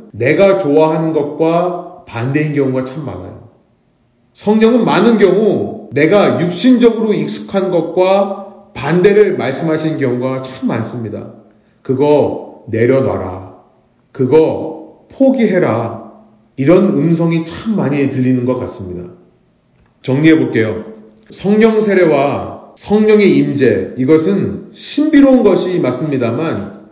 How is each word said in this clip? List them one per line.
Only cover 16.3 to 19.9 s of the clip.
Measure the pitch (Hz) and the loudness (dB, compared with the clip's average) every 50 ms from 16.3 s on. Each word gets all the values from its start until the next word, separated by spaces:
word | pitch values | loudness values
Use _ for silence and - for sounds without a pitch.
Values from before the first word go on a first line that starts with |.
| _ _ _ _ _ | _ _ _ _ _
이런 | 135 135 151 180 190 202 - 139 | -2 2 4 4 4 4 2 0
음성이 | 143 151 170 165 160 165 165 165 160 165 | 0 0 0 0 0 0 0 -2 -2 -4
참 | - - - - 226 208 | -6 -12 -8 -6 -4 -2
많이 | 160 135 135 147 143 139 123 | -2 -2 -2 -2 -2 -2 -2
들리는 | 123 131 127 127 131 123 123 | -2 -2 0 0 0 0 -2
것 | 127 123 - | -2 -4 -4
같습니다. | 98 92 - - 95 90 87 87 87 87 - - _ _ _ _ _ _ _ _ _ _ _ _ _ _ | -6 -10 -10 -12 -12 -12 -12 -12 -14 -16 -20 -20 _ _ _ _ _ _ _ _ _ _ _ _ _ _